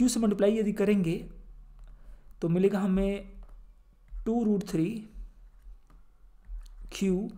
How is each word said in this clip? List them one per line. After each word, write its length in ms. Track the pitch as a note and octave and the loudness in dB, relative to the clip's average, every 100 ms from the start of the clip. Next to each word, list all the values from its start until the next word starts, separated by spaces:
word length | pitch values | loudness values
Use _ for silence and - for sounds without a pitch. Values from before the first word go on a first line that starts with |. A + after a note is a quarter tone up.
Q 80 | B3 | 2
से 120 | A#3 | 4
मल्टीप्लाई 360 | A3 G3 G3+ A3+ | 2 4 4 4
यदि 160 | G#3 | 2
करेंगे 520 | G3+ G3+ G3+ E3 F#3+ - - - - - - - - - - - - | 2 4 4 2 -2 -6 -16 -18 -20 -20 -20 -20 -20 -18 -20 -20 -4
तो 60 | E3 | 0
मिलेगा 300 | F3 G3 G3+ | 4 4 4
हमें 500 | G3 F#3+ G3 G3+ G3 - - - - - - - - - A3 | 2 2 2 -2 -8 -16 -18 -18 -20 -20 -20 -20 -14 -6 -2
टू 180 | A#3 | 0
root 200 | G#3+ G3+ - | 2 2 0
three 240 | D#3+ F3 A3+ - - - - - - - - - - - - - - - - - - - | 0 0 -2 -10 -14 -16 -18 -20 -20 -20 -20 -20 -20 -20 -20 -20 -20 -12 -12 -12 -14 -12
Q 160 | - F#3+ F#3 G#3+ | -2 0 2 -2